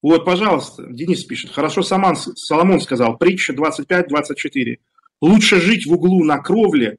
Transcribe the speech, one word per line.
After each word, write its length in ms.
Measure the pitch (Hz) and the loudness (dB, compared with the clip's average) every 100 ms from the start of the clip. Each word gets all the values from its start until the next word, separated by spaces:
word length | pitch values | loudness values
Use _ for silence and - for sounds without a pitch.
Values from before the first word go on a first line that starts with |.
Вот, 220 | 139 165 | 2 2
пожалуйста, 600 | 165 180 214 160 - - - | 2 -2 0 -2 -4 -16 -18
Денис 360 | 120 165 175 | -10 -4 -4
пишет. 260 | - - - | -4 -12 -10
Хорошо, 320 | - 151 170 | -6 -4 -2
Саман, 320 | 185 190 190 156 | -2 2 2 2
Соломон 640 | - - - 151 185 175 | -6 -12 -2 0 4 2
сказал, 380 | - 123 120 117 | 0 0 0 2
притча 340 | 170 185 - | 0 2 -4
двадцать 360 | 135 156 151 139 | -2 -4 -4 -2
пять 180 | 180 180 | -2 0
двадцать 320 | 147 147 143 | -2 -4 -8
четыре. 400 | - 139 117 120 _ _ _ _ | -6 -4 -6 -6 _ _ _ _
«Лучше 400 | 156 214 214 196 | 4 4 4 2
жить 260 | 175 220 143 | 2 0 0
в 60 | |
углу 320 | 170 175 185 | 0 2 2
на 140 | 156 143 | 2 0
кровле 580 | - 208 208 156 113 | -2 0 2 2 0